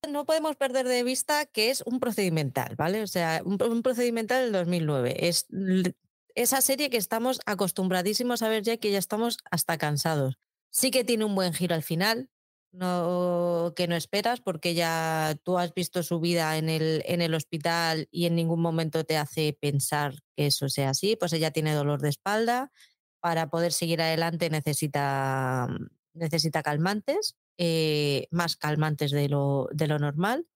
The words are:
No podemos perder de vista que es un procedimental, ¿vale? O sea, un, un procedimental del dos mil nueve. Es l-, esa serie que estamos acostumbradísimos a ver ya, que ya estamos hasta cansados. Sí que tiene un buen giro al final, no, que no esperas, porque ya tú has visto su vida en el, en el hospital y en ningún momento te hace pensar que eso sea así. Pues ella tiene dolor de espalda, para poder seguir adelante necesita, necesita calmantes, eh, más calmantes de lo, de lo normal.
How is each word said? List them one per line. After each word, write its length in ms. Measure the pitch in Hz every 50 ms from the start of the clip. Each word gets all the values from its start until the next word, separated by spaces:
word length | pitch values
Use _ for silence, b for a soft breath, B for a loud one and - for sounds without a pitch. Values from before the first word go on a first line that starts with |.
| - 294
No 160 | 285 294 294
podemos 300 | - 311 320 311 311 294
perder 320 | _ 269 262 247 262 254
de 160 | 254 254 247 247
vista 420 | 247 262 254 - - 302 294 302
que 240 | _ - 220 214 233
es 120 | 269 -
un 180 | - 240 247 254
procedimental, 760 | 262 247 208 - 196 180 160 160 147 131 - 131 123 - -
¿vale? 260 | - 151 170 196 220 214
O 40 |
sea, 340 | 190 - 185 170 165 160 160 -
un, 180 | 180 202 190
un 200 | 247 233 226 233 226
procedimental 600 | 254 247 233 247 240 233 226 226 202 247 262 254
del 100 | 240 208
dos 120 | 185 175
mil 200 | 170 180 175 160
nueve. 420 | 151 147 135 120 123 - - -
Es 180 | 175 170 - - _
l-, 420 | - 190 196 185 185 190 180 180 - _ _ _ _ _ _ _ _
esa 260 | 220 240 240 269 269
serie 280 | 254 - 269 254 294 277
que 80 | 247
estamos 440 | 226 180 - 233 226 233 254 254 254 -
acostumbradísimos 960 | - 208 180 202 180 - - 185 185 185 185 175 208 214 - 247 247 240 220 226
a 60 | 220
ver 140 | 220 220 202
ya, 140 | 226 233
que 140 | 226 - 208
ya 60 | 196
estamos 400 | 196 180 - 214 214 233 233 226 - _ -
hasta 260 | - 165 - - 165
cansados. 600 | 151 - 151 147 139 - 165 160 147 135 131 131 _ _ _ _ _ _ _
Sí 200 | - - - 262
que 140 | - 262 240
tiene 220 | 247 240 214 214
un 100 | 214 196
buen 160 | 190 185 180
giro 240 | 156 143 180 175 170
al 80 | 160 147
final, 460 | - 165 165 190 214 226 240 269 _ _ _ _ _ _ _ _ _
no, 1000 | - 180 185 180 180 180 170 175 180 180 180 180 175 175 175 175 175 170 170 170 165
que 120 | - 180
no 80 | 170 170
esperas, 460 | 165 - - - 202 208 233 247 -
porque 340 | _ 196 170 156 - 175 165
ya 600 | 170 170 165 165 165 160 160 160 160 156 156 151 147 _
tú 140 | 180 180
has 160 | 180 175 170 -
visto 300 | 185 175 - - 180 170
su 160 | - 175 165
vida 380 | 160 170 175 170 160 156 156
en 120 | 156 160 160
el, 320 | 160 160 160 160 160 156 -
en 140 | - 175 170
el 120 | 170 160 160
hospital 760 | 160 151 _ - 160 151 170 165 170 170 165 160 156 - _
y 140 | - 175 170
en 100 | 170 170
ningún 260 | 170 165 165 170 165
momento 420 | 170 170 160 165 165 156 - 160 156
te 140 | - 156
hace 400 | 156 147 - - 160 156 151 143 _
pensar 600 | - 143 143 143 - - 156 147 147 143 135 147 _ _ _
que 120 | - 147
eso 220 | 143 - - 143 135
sea 200 | - - 139 135
así. 260 | 135 - - 202 220
Pues 180 | 214 180 165 165
ella 160 | 160 160 160
tiene 240 | 151 165 156 156 151
dolor 280 | 147 143 143 147 139
de 80 | 143 147
espalda, 640 | 139 - _ 196 208 220 226 233 240 247 269 277 b b b b b b _ _ _ _
para 280 | - 170 165 160 165 147
poder 220 | - 165 170 175
seguir 300 | - - 175 165 170 160
adelante 500 | 165 160 160 165 165 170 170 160 175 165
necesita, 1160 | 156 156 - 151 143 - 160 143 - 143 143 139 139 135 135 135 135 131 131 127 127 127 120 - - - - - _ _ _ _ _
necesita 480 | 160 165 151 160 160 147 165 - 160
calmantes, 760 | - 151 147 151 165 185 208 214 - - 294 415 427 - _ _ _ _ _
eh, 680 | - 175 165 165 160 160 156 151 147 147 143 143 135 - _
más 280 | 160 175 170 160 -
calmantes 520 | _ - 151 151 151 156 156 151 - 151 139
de 200 | 143 147 143 139
lo, 400 | 143 143 139 139 139 139 - -
de 160 | - 151 160
lo 100 | 151 151
normal. 480 | 147 147 147 143 151 185 208 247 311 339 _ _